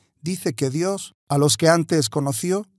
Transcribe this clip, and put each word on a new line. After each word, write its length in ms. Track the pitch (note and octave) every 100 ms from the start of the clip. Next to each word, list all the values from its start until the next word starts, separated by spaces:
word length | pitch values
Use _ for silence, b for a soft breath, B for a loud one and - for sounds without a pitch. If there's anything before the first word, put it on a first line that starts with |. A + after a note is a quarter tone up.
| b _
dice 340 | D#3 F#3 F3 A2+
que 140 | C3+
Dios, 460 | C#3 F3+ G3 - - -
a 80 | C#3+
los 180 | D3 -
que 140 | E3
antes 400 | E3+ D#3 E3 C#3
conoció, 560 | D3+ C#3 C3 F3 F#3+ G#3+